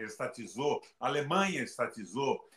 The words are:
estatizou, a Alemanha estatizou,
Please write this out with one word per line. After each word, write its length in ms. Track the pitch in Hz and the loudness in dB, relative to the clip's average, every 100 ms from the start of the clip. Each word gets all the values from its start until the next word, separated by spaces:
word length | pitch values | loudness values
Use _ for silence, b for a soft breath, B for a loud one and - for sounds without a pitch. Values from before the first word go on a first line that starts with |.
estatizou, 800 | 110 - 127 - 107 107 147 123 - - | -6 -4 -6 -4 -8 -2 0 0 -4 -4
a 80 | 127 | 0
Alemanha 560 | 147 143 185 196 156 | 2 2 4 4 2
estatizou, 880 | 117 - 113 - 95 110 139 - - | -2 0 -2 -2 -6 0 2 0 -2